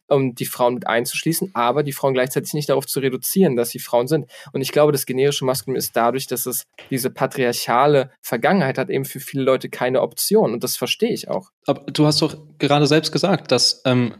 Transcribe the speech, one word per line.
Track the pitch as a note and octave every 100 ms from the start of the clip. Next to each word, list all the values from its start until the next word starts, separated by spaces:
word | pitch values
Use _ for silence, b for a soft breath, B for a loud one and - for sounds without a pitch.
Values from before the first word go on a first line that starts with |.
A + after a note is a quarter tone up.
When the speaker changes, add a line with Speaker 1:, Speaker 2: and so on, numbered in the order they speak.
| -
Speaker 1:
um | C#3+ C3
die | A#2+ A#2
Frauen | - B2 B2
mit | -
einzuschließen, | A2+ B2+ - - E3 F#3+ -
aber | A#2+ C3
die | C#3+
Frauen | C3+ C#3
gleichzeitig | B2+ B2+ D3 C#3
nicht | D3+ D3
darauf | C3+ C3+
zu | -
reduzieren, | C3 B2+ - F#3+ F3+ A#2+
dass | A#2+
sie | B2+
Frauen | - A#2+ B2+
sind. | D#3 C#3 B B
Und | -
ich | C3
glaube, | D3 D3+
das | C#3 -
generische | B2+ C#3 C#3+
Maskulin | C3 B2+ - B2
ist | -
dadurch, | A#2+ A#2 B2+ C3+
dass | B2 B2+
es | A#2+ - - -
diese | C3+ C#3
patriarchale | - C3 - A#2+ A#2+ - A#2+ C#3+ C#3+ C3 b
Vergangenheit | - A#2+ C3+ F#3+ C3+ B2+
hat, | C3
eben | C#3
für | C3+ D3
viele | - C#3
Leute | C3 C3 -
keine | - B2+ B2+
Option. | A#2+ - - G#3+ G#3+
Und | B2
das | B2+ -
verstehe | B2 - A#3
ich | A#2 -
auch. | - - _ -
Speaker 2:
Aber | C#3 -
du | C#3+ D3+
hast | D3+
doch | D#3 - - -
gerade | C#3+ C#3+ C#3+
selbst | D#3 D#3+
gesagt, | D#3 F3 F#3 -
dass, | B2 - -
ähm, | C3 B2 A#2+